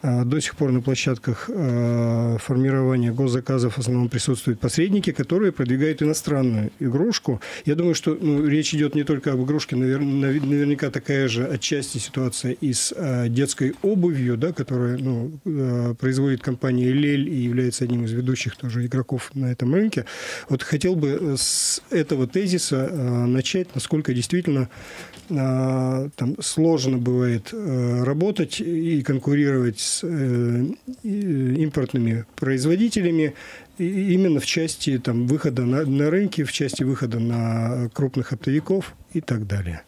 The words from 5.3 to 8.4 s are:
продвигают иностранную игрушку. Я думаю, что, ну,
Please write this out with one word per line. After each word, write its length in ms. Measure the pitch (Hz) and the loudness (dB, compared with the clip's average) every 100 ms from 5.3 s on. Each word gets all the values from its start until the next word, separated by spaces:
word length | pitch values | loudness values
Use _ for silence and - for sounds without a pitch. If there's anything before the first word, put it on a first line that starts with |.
| 175 202 | 2 2
продвигают 500 | - 127 131 156 156 | 0 0 2 2 2
иностранную 720 | 151 156 - 143 127 110 107 - | 0 0 0 2 2 2 -2 -2
игрушку. 600 | 135 131 208 - - 117 - - - | -2 2 0 0 -2 -4 -6 -6 -2
Я 100 | 147 | 2
думаю, 180 | 175 | 2
что, 240 | 160 - 156 | 2 0 0
ну, 280 | 160 143 | 2 2